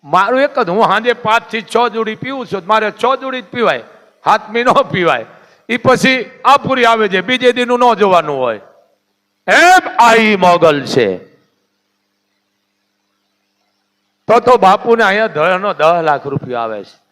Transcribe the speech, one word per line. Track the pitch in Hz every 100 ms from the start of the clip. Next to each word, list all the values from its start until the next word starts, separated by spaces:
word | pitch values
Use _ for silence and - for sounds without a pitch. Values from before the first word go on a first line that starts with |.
મારું | 143 165 202 254
એક | 277 -
જ, | 190
હું | 185
સાંજે | 190 196 233
પાંચ | 233 214 226 233
થી | 226
છ | 185 220 240
જોડી | 214 220 220
પીવું | 254 269 233
છું, | 190 175
મારે | 220 214
છ | 208 240 262
જોડી | 262 254
જ | -
પીવાય, | 240 214 135 110 - _ _ -
હાથમી | 214 - 226
ન | 247
પીવાય. | 254 220 170 170 127 113 - _ _ -
ઈ | 233
પછી | 262 254 262 262 214 - 240
આ | 269
પૂરી | 233 262 233
આવે | 226 214
છે, | 185
બીજે | 180 254 247
દીનું | 240 247 247
ન | 247
જોવાનું | 214 202 180 156 139
હોય. | 127 107 - _ _ _ _ _ _ _ -
એમ | 226 339 359 - -
આ | 233 226
ઈ | 220 202
મોગલ | 180 175 160 147 131
છે. | 139 107 92 - _ _ _ _ _ _ _ _ _ _ _ _ _ _ _ _ _ _ _ _ _ _ _ _ _ _ _ _ _ -
તો | 226
તો | 240 240
બાપુને | 190 208 233 226
અહીંયા | 214 202 220
ધરનો | 151 160 185 202
દસ | 165 156 175
લાખ | 160 143 143
રૂપિયો | 135 127 120
આવે | 117 107
છે. | 95 _ _